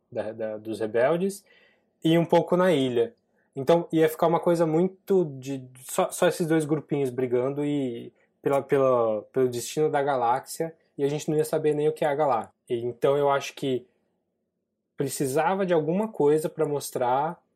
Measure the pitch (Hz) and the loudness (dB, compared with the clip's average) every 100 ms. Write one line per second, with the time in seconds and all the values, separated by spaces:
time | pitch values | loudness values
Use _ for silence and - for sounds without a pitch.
0 | _ 117 104 110 110 107 107 107 110 117 | _ -8 -8 -8 -8 -8 -10 -6 -2 0
1 | 131 170 196 196 - _ _ _ _ _ | 2 2 -2 -6 -16 _ _ _ _ _
2 | 160 165 160 170 165 180 185 151 131 120 | 2 2 4 2 2 2 2 2 2 0
3 | 113 - _ _ _ 139 135 170 170 160 | -2 -4 _ _ _ -6 2 2 2 2
4 | 160 156 170 165 175 165 165 156 185 190 | 2 2 0 2 2 2 2 2 0 -2
5 | - 190 160 135 131 135 127 - - - | 0 2 2 -4 -8 -10 -10 -20 -8 -2
6 | 180 - 175 - 165 160 147 151 - 143 | -2 2 0 2 0 0 2 -2 -2 -2
7 | 135 120 127 123 131 143 147 147 131 117 | -2 -2 0 0 0 -2 -2 -2 -4 -6
8 | 120 - _ _ 147 139 135 139 131 123 | -14 -20 _ _ 0 0 2 2 4 4
9 | 113 107 - 131 127 120 - 156 151 143 | 2 -2 -4 0 0 -2 -6 -2 0 0
10 | 139 131 117 131 - - 165 - _ - | 0 0 0 0 -4 -8 -8 -8 _ -4
11 | 139 151 - 151 156 160 151 147 151 156 | -2 -2 -2 -2 0 0 0 2 0 0
12 | 156 143 151 117 104 _ _ 120 120 117 | -2 0 0 0 -4 _ _ -4 -4 -2
13 | 147 143 143 139 - - 139 127 - _ | 0 2 2 0 -2 -6 -4 -4 -6 _
14 | _ _ _ _ _ _ _ _ _ - | _ _ _ _ _ _ _ _ _ -8
15 | 139 - 135 143 160 190 190 170 151 180 | -8 -4 -2 0 0 0 0 0 0 -2
16 | 220 - 147 156 156 - 151 143 - 127 | -4 0 2 2 0 -4 -2 -2 -6 -2
17 | 123 131 156 170 _ | 0 2 0 -6 _